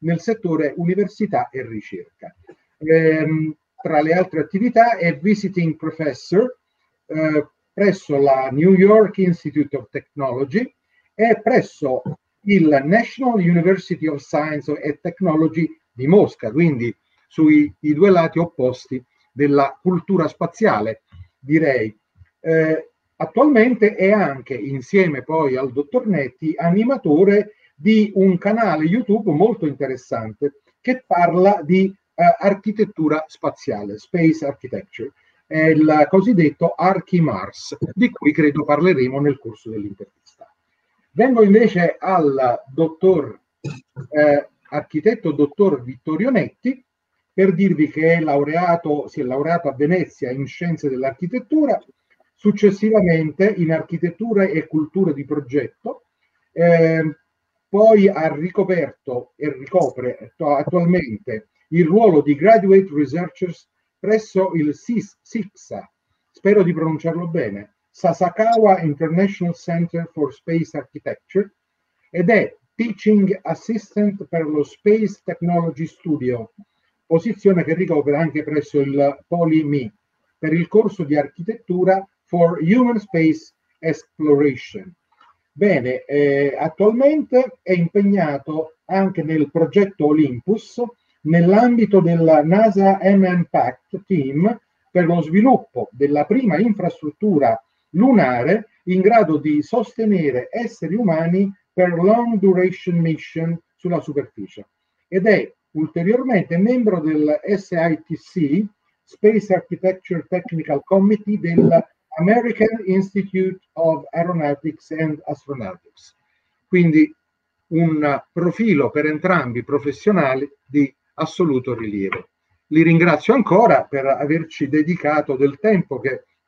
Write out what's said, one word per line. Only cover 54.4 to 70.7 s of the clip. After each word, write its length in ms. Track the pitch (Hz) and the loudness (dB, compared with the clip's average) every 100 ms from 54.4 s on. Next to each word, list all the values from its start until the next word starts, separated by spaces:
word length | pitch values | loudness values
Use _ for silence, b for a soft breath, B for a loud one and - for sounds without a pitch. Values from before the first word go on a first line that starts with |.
e 240 | 190 156 - | 0 -2 -4
culture 440 | 156 151 190 180 | -6 -4 -2 -2
di 120 | 139 | -2
progetto, 800 | 135 147 127 139 117 _ 226 - _ _ _ _ _ | -6 -8 -4 -4 -4 _ -14 -14 _ _ _ _ _
ehm, 600 | 165 170 165 160 160 160 - _ _ _ _ - | 0 4 4 4 0 -2 -6 _ _ _ _ -4
poi 400 | 202 220 214 196 | 4 6 6 6
ha 240 | 156 160 | 2 -4
ricoperto 1000 | 147 175 - 185 175 127 - - 123 - | -4 -6 -2 -2 0 -4 -8 -10 -10 -10
e 180 | - 151 | -10 -8
ricopre 640 | 131 139 180 135 123 123 - | -8 -2 0 0 -4 -8 -8
attu-, 240 | - - | -14 -6
attualmente 1040 | 151 143 151 175 170 180 131 104 - 110 - _ - | -2 -2 0 0 2 0 -2 -10 -10 -12 -12 _ -4
il 140 | 165 | 0
ruolo 380 | 160 208 220 151 | 4 4 6 4
di 140 | 147 143 | 2 2
Graduate 520 | 190 226 190 190 190 | 4 4 6 4 4
Researchers 760 | 147 135 165 175 - 180 - _ _ _ _ | -2 -4 -4 -8 -8 -10 -10 _ _ _ _
presso 540 | 196 214 - 190 185 | -2 -2 0 -2 -2
il 180 | 165 147 | -2 -2
sis, 440 | - - 226 - _ | -4 -6 -6 -6 _
sicsa, 720 | _ 226 190 _ - 104 - _ _ _ _ | _ -10 -10 _ -16 -16 -16 _ _ _ _
spero 320 | _ 196 208 | _ 2 4
di 100 | 175 | 2
pronunciarlo 540 | 156 160 156 165 170 170 | 0 -2 -4 -4 -6 -6
bene, 480 | 165 110 101 104 _ _ | -6 -6 -8 -16 _ _
Sasakawa 880 | - 180 - 175 196 220 233 208 185 | -4 -2 0 -2 0 0 2 2 2
International 760 | 165 143 160 170 196 - 175 - | 0 -4 -2 0 -2 -2 -6 -6
Center 520 | - 170 170 170 165 | -6 -4 -4 -6 -8
for 200 | 160 139 | -6 -6
Space 440 | - - 165 156 | -6 -6 -4 -4